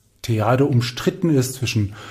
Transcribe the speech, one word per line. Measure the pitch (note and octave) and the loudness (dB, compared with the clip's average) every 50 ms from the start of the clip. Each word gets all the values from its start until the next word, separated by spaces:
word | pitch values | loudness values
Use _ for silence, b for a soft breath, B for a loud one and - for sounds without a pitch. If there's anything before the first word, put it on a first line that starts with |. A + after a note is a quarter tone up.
| _ _ _ _ | _ _ _ _
Theater | - - A2+ G#2+ G#2+ A2 B2+ B2+ C#3 D3 | -6 -4 -2 0 2 2 4 4 4 4
umstritten | C3 A#2+ A#2+ - - - - F#3 F#3 - - E3+ | 2 2 0 0 -4 -2 -2 -2 -2 0 0 2
ist | D3+ C3+ B2 B2 - | 2 2 2 0 -2
zwischen | - A#2+ G#2+ - A2+ G#2 G2 G#2 B B B | -6 -6 -2 0 0 -2 -2 -4 B B B